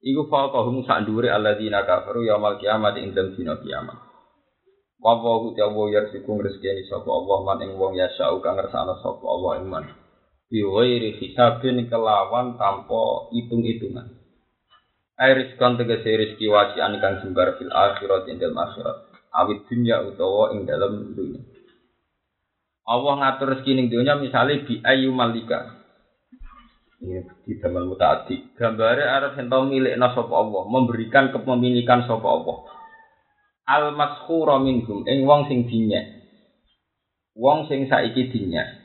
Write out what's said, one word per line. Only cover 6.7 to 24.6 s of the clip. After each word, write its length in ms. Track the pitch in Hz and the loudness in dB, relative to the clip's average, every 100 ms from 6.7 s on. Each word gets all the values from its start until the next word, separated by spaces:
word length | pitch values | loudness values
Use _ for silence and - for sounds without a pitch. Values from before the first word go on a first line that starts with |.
| 98 - | -6 -6
sapa 160 | 98 - | -10 -4
Allah 320 | 92 95 98 95 | -4 0 -2 0
man 160 | 95 | -4
ing 160 | 98 95 | -6 -4
wong 160 | 95 | -4
yasau 480 | 92 92 - 85 92 | 0 -2 0 -2 0
kang 160 | 85 95 | -2 -4
ngersakno 480 | - - 87 - - | -4 -4 -4 -6 -8
sapa 160 | - | -8
Allah 300 | - 87 90 90 | -4 -2 -2 -4
ing 80 | 95 | -6
man. 160 | 80 76 - _ _ _ _ _ | -10 -12 -20 _ _ _ _ _
Bi 160 | 113 101 | -2 0
ghairi 560 | 98 123 120 110 104 | 2 2 2 -2 -8
hisabin, 560 | - - 120 117 131 123 120 | -10 4 4 4 -2 -2 -2
kelawan 640 | 117 110 104 98 117 127 117 | 0 2 2 2 -2 -2 -2
tanpa 720 | 101 98 - 110 113 107 - 117 | -2 -2 -4 -2 0 -2 -4 -6
itung-itungan. 800 | 120 117 113 113 101 - - - _ _ _ _ _ _ _ _ _ - | -2 -2 -2 -4 -8 -12 -14 -20 _ _ _ _ _ _ _ _ _ 2
Ai 160 | 131 135 | 4 4
rizqan 400 | 127 - 123 120 | 2 2 2 2
tegese 320 | 113 110 113 | 0 0 0
rezeki 400 | 110 107 - 110 | 0 0 -2 4
wasi'an 480 | 104 101 87 87 101 | 6 4 0 -2 0
kang 240 | 98 95 | -2 -2
jembar 400 | 95 90 90 - | -4 2 2 0
fil 80 | 90 | -2
akhirat 560 | - 101 98 101 95 - | 2 2 0 -2 -2 -2
ing 160 | 80 | -6
dalem 160 | 85 - | -4 -4
akhirat. 540 | 87 - 73 - - _ _ | -6 -6 -8 -8 -14 _ _
Awit 320 | - 92 107 - | 0 0 -2 -4
dunya 320 | 120 117 110 | -2 2 0
utawa 480 | 98 - 92 101 107 | -2 -2 0 2 2
ing 160 | 101 95 | 0 -4
dalem 480 | 76 101 104 - - | -2 -2 -4 -10 -10
dunya. 240 | 90 - - - _ _ _ _ _ _ _ _ _ _ _ _ | -10 -10 -18 -20 _ _ _ _ _ _ _ _ _ _ _ _
Allah 300 | - 123 139 139 | -2 0 2 2
ngatur 400 | 135 131 135 135 | 0 0 -2 -2
rezeki 160 | 135 131 | 0 2
ning 80 | 120 | 2
dunya 320 | 117 131 143 | 2 2 2
misale 480 | 139 127 127 143 | 0 0 2 0